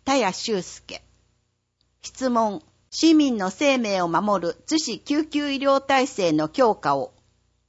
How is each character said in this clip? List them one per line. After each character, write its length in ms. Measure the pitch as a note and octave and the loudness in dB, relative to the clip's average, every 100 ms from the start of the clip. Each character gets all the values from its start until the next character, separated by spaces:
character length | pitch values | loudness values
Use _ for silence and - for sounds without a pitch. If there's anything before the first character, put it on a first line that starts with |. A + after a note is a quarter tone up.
| - | -2
田 80 | |
谷 200 | C#4 G3+ | 0 0
修 280 | F#3 - G3+ | -4 -4 -4
介。 420 | E3+ - - - _ _ _ _ _ _ _ _ _ _ | -6 -14 -20 -20 _ _ _ _ _ _ _ _ _ _
質 280 | - - C4 | -18 -6 -2
問。 340 | A#3 A3+ F#3+ - _ _ | 0 -2 -4 -14 _ _
市 220 | - D#4+ | 0 4
民 240 | D#4 C#4+ A3+ | 6 4 0
の 120 | F#3 | -4
生 280 | - D4 C4 | 0 0 2
命 240 | A3+ F#3+ | 0 0
を 60 | F3 | 0
守 340 | E3+ G#3 G3 E3+ | 0 0 0 -2
る 160 | - - | -6 -4
津 140 | D#4 | -2
市 200 | D#4 A3 | -2 -8
救 240 | - D4 D#4 | -4 -2 -2
急 260 | D4 D4 | -2 -4
医 60 | C4+ | -2
療 240 | C#4 C4+ | 2 0
体 260 | C4+ C4+ C4 | 2 0 0
制 240 | - F3 | 0 0
の 160 | D#3 D#3 | 2 0
強 280 | - A#3+ G3+ | 2 2 2
化 200 | D3+ C#3 | -2 -2
を。 160 | B2+ _ _ _ _ _ | -4 _ _ _ _ _